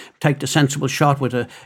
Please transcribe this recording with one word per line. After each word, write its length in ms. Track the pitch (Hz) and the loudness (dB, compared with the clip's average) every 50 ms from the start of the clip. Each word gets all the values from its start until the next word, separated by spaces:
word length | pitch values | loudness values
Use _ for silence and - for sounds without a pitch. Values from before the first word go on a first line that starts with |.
| - - _ - | -20 -20 _ -2
take 220 | - 151 143 135 | 0 0 0 0
the 60 | 131 | -2
sensible 420 | 131 - 156 143 131 143 151 147 131 | -2 0 2 2 2 0 -2 -4 -2
shot 320 | - - 156 143 139 139 | 0 2 2 2 2 2
with 140 | 135 120 123 | -2 -2 -2
a, 120 | 123 117 - - - - | -4 -4 -6 -10 -20 -10